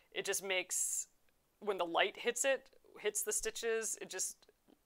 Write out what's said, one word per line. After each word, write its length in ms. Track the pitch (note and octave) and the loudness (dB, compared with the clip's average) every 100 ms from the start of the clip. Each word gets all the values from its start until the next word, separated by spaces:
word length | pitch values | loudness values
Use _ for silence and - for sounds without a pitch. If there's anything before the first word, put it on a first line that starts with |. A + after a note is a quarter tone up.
| - | -10
it 100 | - | -4
just 180 | F#3+ F#3 | -2 0
makes, 680 | F#3+ F#3 F3+ - - - - _ _ _ _ - | 0 0 0 0 0 -2 -6 _ _ _ _ -8
when 180 | G#3 F#3+ | -2 0
the 80 | E3+ | 2
light 300 | E3 F#3+ - | 4 2 2
hits 300 | - A#3 C4+ | -2 2 2
it, 240 | C4 - - - - | 2 -2 -20 -20 -4
hits 220 | G#3+ G#3 | -2 0
the 100 | G#3+ | 0
stitches, 640 | - A3 - A#3 A3+ G#3+ - | 0 0 -2 0 0 0 -4
it 80 | F#3+ | -4
just, 280 | F#3 - - - - _ - | -4 -4 -4 -18 -20 _ -20